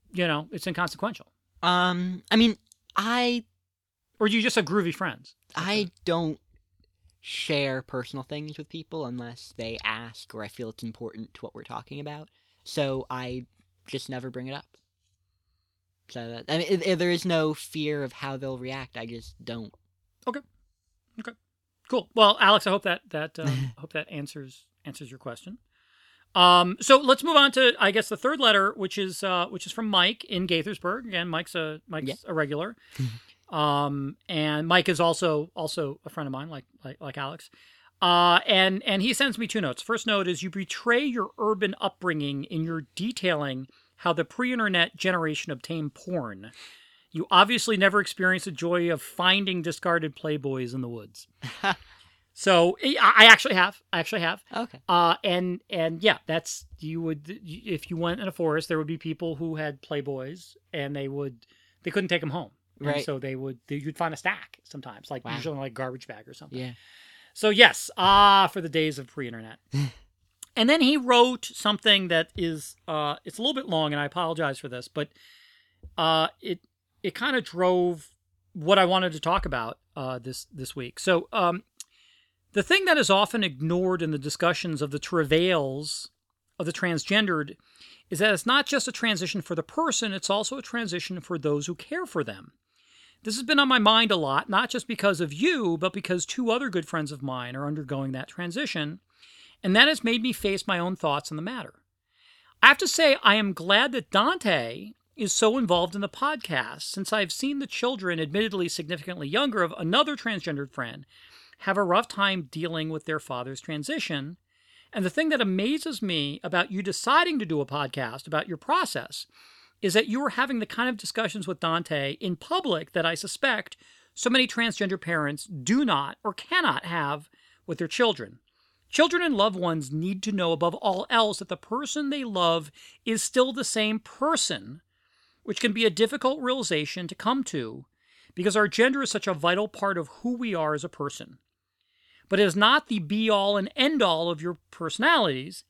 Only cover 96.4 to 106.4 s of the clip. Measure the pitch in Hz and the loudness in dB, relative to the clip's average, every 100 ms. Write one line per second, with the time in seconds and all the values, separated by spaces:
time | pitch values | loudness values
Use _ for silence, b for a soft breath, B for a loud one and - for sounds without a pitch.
96.4 | 233 240 269 175 151 165 151 143 135 127 | 0 0 -2 -4 -4 -4 -6 -6 -8 -6
97.4 | 123 131 143 151 131 135 135 131 - - | -8 -6 -6 -6 -6 -4 -4 -6 -10 -8
98.4 | 175 190 - 165 147 175 _ b b b | -8 -6 -4 -4 -6 -8 _ b b b
99.4 | b b 190 208 277 311 233 240 247 - | b b 2 6 6 4 0 0 -2 -2
100.4 | 202 196 - 180 175 185 160 143 - 151 | -2 -2 -2 -2 -2 -2 -2 -2 -4 -8
101.4 | 185 254 - - _ _ b b b b | -8 -10 -12 -18 _ _ b b b b
102.4 | b _ 240 285 381 - 311 269 - 214 | b _ 10 10 4 4 4 6 6 6
103.4 | 202 165 170 202 269 240 - 196 247 370 | 2 -2 2 4 4 0 0 2 2 0
104.4 | 220 156 117 123 208 - _ - 202 - | 0 0 0 -8 -14 -20 _ -6 -4 2
105.4 | 220 262 214 175 175 202 202 - 285 302 | 2 2 2 2 2 -4 -8 -4 -4 -4